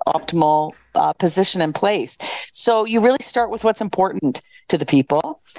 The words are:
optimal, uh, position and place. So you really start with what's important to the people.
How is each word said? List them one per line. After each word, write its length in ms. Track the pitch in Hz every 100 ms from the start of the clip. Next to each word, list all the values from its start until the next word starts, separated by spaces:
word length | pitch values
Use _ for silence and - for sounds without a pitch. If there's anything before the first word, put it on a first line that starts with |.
| -
optimal, 640 | 160 - 170 156 151 156 - _
uh, 180 | - 151
position 460 | 151 180 170 190 185
and 140 | 160
place. 420 | 147 202 208 117 - - - -
So 320 | - - 226
you 160 | 220 226
really 180 | 226 269
start 300 | - 247 240
with 140 | 220
what's 160 | 220 214
important 640 | 214 - 190 185 143 127 - - -
to 100 | 165
the 80 | 151
people. 560 | 143 135 147 165 311 -